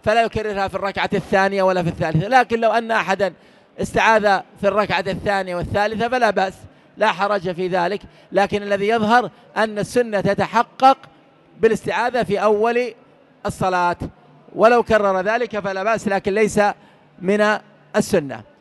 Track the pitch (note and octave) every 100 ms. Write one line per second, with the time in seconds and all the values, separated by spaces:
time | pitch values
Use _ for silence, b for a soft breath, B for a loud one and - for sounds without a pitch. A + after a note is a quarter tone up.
0 | - A3+ A3+ A3 G#3+ G3 G3 F#3 G3 F#3+
1 | F3+ G3+ - G3 G3 G3 F#3 F#3 E3+ -
2 | E3+ D#3 G3 B3+ B3 A#3 A3+ A3 A3+ A3
3 | E3+ F#3+ F#3+ D#3+ b b b - G#3 -
4 | G3+ A3 G#3 F#3+ - - G3+ G3 G3+ F#3
5 | F#3+ F#3+ G#3 G3 F#3 F3 E3 G3 G#3 A3
6 | A#3 B3+ A3+ G3 F#3+ - - b b -
7 | G#3+ F3 G3+ G3+ E3+ E3+ F#3 F3+ F3 G3+
8 | - b b F#3 G3 G#3 G3+ G3+ G3+ A#3
9 | G#3+ A#3+ G#3+ B B - A3 G#3 G3 A#3+
10 | A#3 G#3 F3+ G3 F#3+ G#3+ A#3+ _ C4 C4+
11 | - _ _ _ _ - A3 G#3 - F#3
12 | A#3+ B3 F3+ G3 G3+ G#3 A3+ A#3 B3 -
13 | _ _ _ _ G#3 - F#3 F3+ F3 E3+
14 | - - _ _ - - G#3+ A#3+ A3 G#3+
15 | G3+ F#3+ F#3 A#3 A#3+ G#3+ G3 F#3+ G3 A3
16 | G#3 G3 G3+ G3 A3 G#3 G#3 - b b
17 | b - F3+ G#3 G#3+ G#3+ - _ _ G#3+
18 | G#3+ - C#3+ A#2 A2+ _